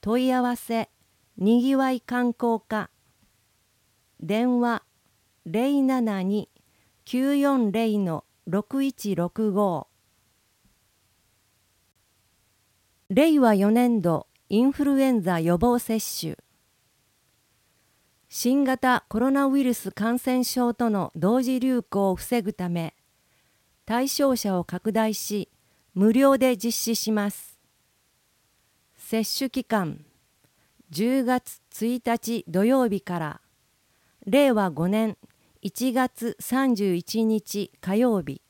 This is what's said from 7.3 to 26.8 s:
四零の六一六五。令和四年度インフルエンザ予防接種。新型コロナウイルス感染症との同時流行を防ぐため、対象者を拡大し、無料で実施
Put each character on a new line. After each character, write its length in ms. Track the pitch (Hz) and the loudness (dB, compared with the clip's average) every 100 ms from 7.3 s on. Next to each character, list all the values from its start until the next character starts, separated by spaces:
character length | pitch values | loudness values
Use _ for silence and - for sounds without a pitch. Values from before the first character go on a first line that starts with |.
四 380 | 285 277 269 220 | 2 2 2 0
零 320 | 208 226 208 | 0 0 0
の 200 | 190 160 - _ - | -2 -4 -10 _ -6
六 380 | 185 214 269 | -6 -4 -4
一 300 | 277 - 208 | -4 -4 -6
六 380 | 185 175 - 220 | -4 -4 -2 -2
五。 360 | 196 202 160 - _ _ _ _ _ _ _ _ _ _ _ _ _ _ _ _ _ _ _ _ _ _ _ _ _ _ _ _ _ _ _ _ | 0 0 -2 -8 _ _ _ _ _ _ _ _ _ _ _ _ _ _ _ _ _ _ _ _ _ _ _ _ _ _ _ _ _ _ _ _
令 300 | 196 320 302 | 4 4 6
和 160 | 247 | 6
四 160 | 202 202 | 6 4
年 280 | 226 247 226 | 4 4 2
度 240 | 175 160 - _ _ | 0 -2 -4 _ _
イ 120 | 202 | 2
ン 100 | 262 | 2
フ 140 | 277 | 2
ル 160 | 285 269 | 0 2
エ 100 | 269 | 2
ン 120 | 240 | 2
ザ 180 | 175 175 | 0 0
予 160 | 165 175 | 2 2
防 200 | 240 240 | 2 0
接 200 | - 220 | -2 -4
種。 380 | - - 160 - _ _ _ _ _ _ _ _ _ _ _ _ _ _ _ _ _ _ _ | -4 -8 -10 -10 _ _ _ _ _ _ _ _ _ _ _ _ _ _ _ _ _ _ _
新 360 | - 240 277 | -4 0 2
型 400 | 269 262 262 247 _ | 2 0 2 0 _
コ 120 | - | -2
ロ 100 | 254 | 0
ナ 160 | 277 277 | 2 2
ウ 120 | 277 | 2
イ 60 | |
ル 80 | 254 | 0
ス 200 | 240 190 | -2 -6
感 260 | - 214 247 | -4 -2 -2
染 260 | - 254 | 0 -2
症 300 | 240 - 240 | 0 0 -2
と 160 | 233 233 | 0 0
の 220 | 208 170 165 | 0 -2 -2
同 240 | 180 247 | 0 2
時 160 | 254 254 | 0 0
流 240 | 262 254 | 0 0
行 280 | - 202 196 | -2 0 0
を 60 | 185 | 0
防 260 | - 240 | -2 -2
ぐ 100 | 190 | -2
た 160 | 214 180 | -6 -4
め、 260 | 175 165 _ _ _ _ _ _ _ _ _ - | -4 -6 _ _ _ _ _ _ _ _ _ -4
対 220 | 233 269 | -2 -2
象 280 | - 277 254 | 0 2 2
者 220 | 208 185 | 0 -2
を 60 | |
拡 280 | 170 180 190 | -2 -6 -2
大 220 | 185 220 | 0 0
し、 340 | 208 - 202 - _ _ _ _ | -2 -6 -6 -8 _ _ _ _
無 180 | 185 208 | 2 4
料 240 | 226 269 269 | 6 4 4
で 200 | 254 233 | 2 0
実 160 | 233 | -4
施 240 | - | -4